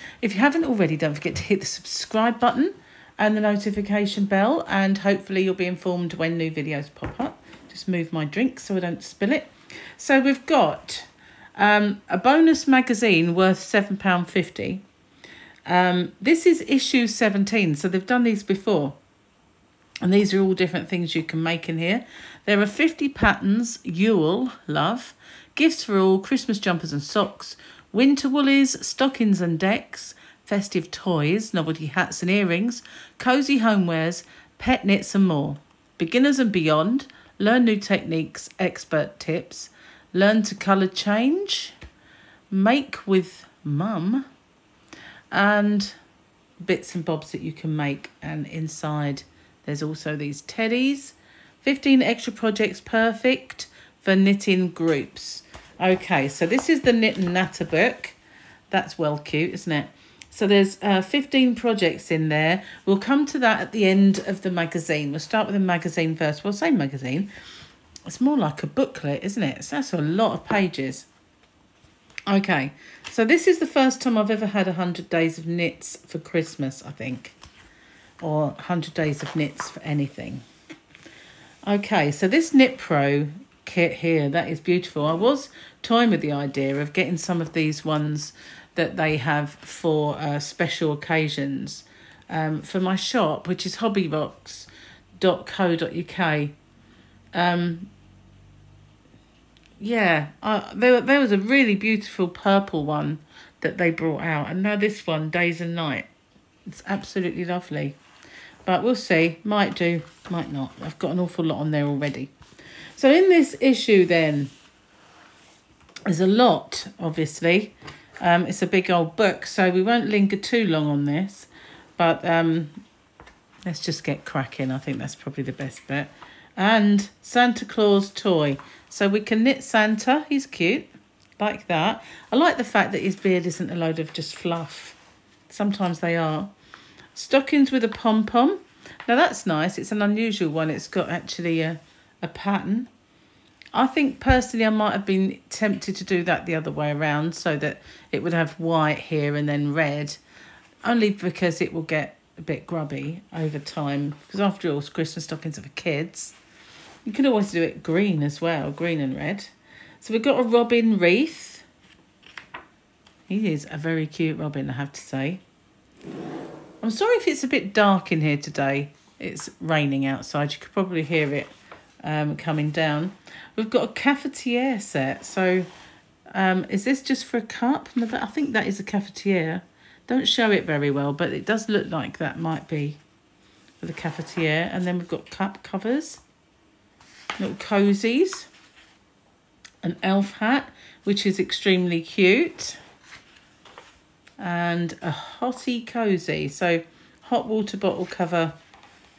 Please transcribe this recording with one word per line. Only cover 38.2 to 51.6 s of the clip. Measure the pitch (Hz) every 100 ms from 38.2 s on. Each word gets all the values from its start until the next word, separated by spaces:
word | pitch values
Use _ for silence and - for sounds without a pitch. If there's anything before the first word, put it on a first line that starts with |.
| 156 - - -
expert | 185 - - 156 147 -
tips, | - 170 - - - - - - _
learn | 180 202 220
to | 208 -
colour | 196 196 185
change, | - 208 208 262 359 392 - - - - _ _ - - _ -
make | 196 208 285 269 - 196
with | 190 185 - - _
mum, | 151 143 202 190 180 262 269 _ _ _ _ _ _ - - - - 190
and | 202 208 208 202 202 - _ _ _ _ _ -
bits | 175 175 -
and | 180
bobs | 160 160 -
that | -
you | 160
can | 160 160 151
make. | 143 139 - -
And | 151 151 139
inside | 160 156 - 156 147 143 139 - _ _ _ -
there's | 147
also | 156 156 151 147
these | 147 143
teddies. | - - 220 240 269 277 - - _ - -
Fifteen | _